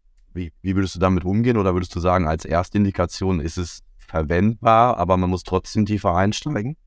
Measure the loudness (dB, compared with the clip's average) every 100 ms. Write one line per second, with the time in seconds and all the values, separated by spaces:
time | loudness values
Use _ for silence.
0 | _ _ _ -10 -10 -8 -4 0 -2 0
1 | 2 2 0 0 2 2 2 0 -2 -2
2 | 0 2 2 -2 -2 -2 0 0 0 0
3 | -4 -2 -2 -2 -4 -6 -8 -10 _ -20
4 | -8 -4 0 2 2 2 4 4 4 2
5 | 2 2 2 -2 0 -2 -2 -2 0 0
6 | 0 2 0 -2 -6 -6 -6 -10